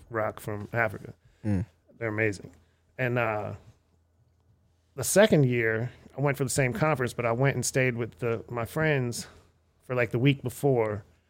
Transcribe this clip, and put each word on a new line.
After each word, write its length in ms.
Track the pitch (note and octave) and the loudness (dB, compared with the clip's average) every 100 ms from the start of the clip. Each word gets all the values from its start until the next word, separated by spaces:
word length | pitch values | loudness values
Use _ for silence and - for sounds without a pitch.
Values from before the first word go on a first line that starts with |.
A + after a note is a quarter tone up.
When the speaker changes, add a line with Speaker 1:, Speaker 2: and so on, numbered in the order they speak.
| - | -8
Speaker 1:
rock 320 | A2+ G#2+ G#2+ | -4 -4 -6
from 260 | - G#2 G#2 | -8 -8 -4
Africa. 400 | A#2 A2+ G2+ - - _ _ | -2 -2 -2 -14 -20 _ _
Speaker 2:
Mm. 220 | A2 F#2+ A2+ _ _ - | -2 -2 -2 _ _ -8
Speaker 1:
They're 100 | A#2 | -4
amazing. 420 | G#2+ A2 F#2 - - _ _ _ - | 0 0 -2 -10 -20 _ _ _ -6
And, 200 | B2 B2 | -2 0
uh, 340 | A2+ G#2+ G#2 G#2 - - _ _ _ _ _ _ _ _ _ _ _ - | 0 -2 -6 -10 -16 -20 _ _ _ _ _ _ _ _ _ _ _ -6
the 80 | |
second 400 | A#2+ F#3 G#3+ E3 | 2 6 6 6
year, 460 | C3 A#2+ A2+ A2 A#2+ - - - | 4 4 2 0 -4 -10 -16 -4
I 40 | |
went 160 | C#3+ C#3 | -2 0
for 80 | |
the 60 | C3 | -2
same 220 | - C3 | 0 0
conference, 400 | G#3+ D#3 C#3 B2 | 2 0 0 -2
but 120 | - A#2 | -2 -2
I 60 | |
went 220 | A#2 C#3 | 2 2
and 100 | B2 | 0
stayed 320 | A#2 C#3 B2+ A#2 | -2 0 0 0
with 220 | A2+ - | -6 -6
the, 240 | A#2+ A2+ - | -4 -4 -6
my 160 | A#2+ | -6
friends 600 | A2+ D#3+ D#3 C#3 B2 A#2 - - _ _ _ _ - | -4 -2 0 2 0 -4 -10 -18 _ _ _ _ -4
for, 80 | |
like, 160 | B2 A#2+ | -2 0
the 80 | A#2+ | 2
week 240 | C3+ C#3 | 2 2
before, 600 | B2 - C#3+ B2+ G#2+ G#2 - _ _ | -2 -2 2 2 0 -2 -10 _ _